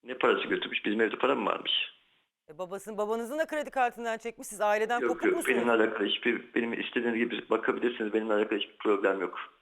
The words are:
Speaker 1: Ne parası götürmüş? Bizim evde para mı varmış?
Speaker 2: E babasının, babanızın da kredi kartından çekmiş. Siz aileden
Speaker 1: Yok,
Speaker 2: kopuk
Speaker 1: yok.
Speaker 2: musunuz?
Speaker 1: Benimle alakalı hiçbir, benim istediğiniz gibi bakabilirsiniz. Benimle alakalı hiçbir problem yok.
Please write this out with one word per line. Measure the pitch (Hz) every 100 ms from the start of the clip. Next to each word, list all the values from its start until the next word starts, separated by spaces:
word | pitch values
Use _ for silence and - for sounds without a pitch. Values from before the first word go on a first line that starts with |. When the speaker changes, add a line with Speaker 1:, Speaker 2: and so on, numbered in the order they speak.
Speaker 1:
Ne | 117 123
parası | 127 101 -
götürmüş? | 92 - -
Bizim | - 107
evde | 110 -
para | 127
mı | 135 101
varmış? | - - - - - _ _ _ _ _
Speaker 2:
E | 156
babasının, | 185 196 - 208
babanızın | 208 226 233 302
da | 320
kredi | 302 285
kartından | 269 247 226 233 220
çekmiş. | 233 226 269
Siz | 202
aileden | 208 214 220 240
Speaker 1:
Yok, | -
Speaker 2:
kopuk | -
Speaker 1:
yok. | - -
Speaker 2:
musunuz? | - 120
Speaker 1:
Benimle | 120
alakalı | 117 110 110 101
hiçbir, | - 120 113 -
benim | - 117 113
istediğiniz | - 127 117 113
gibi | 117 104 -
bakabilirsiniz. | 110 - - 120 120 110
Benimle | 107 110
alakalı | 104 107 104
hiçbir | - -
problem | 110 101 101 95
yok. | 87 - - _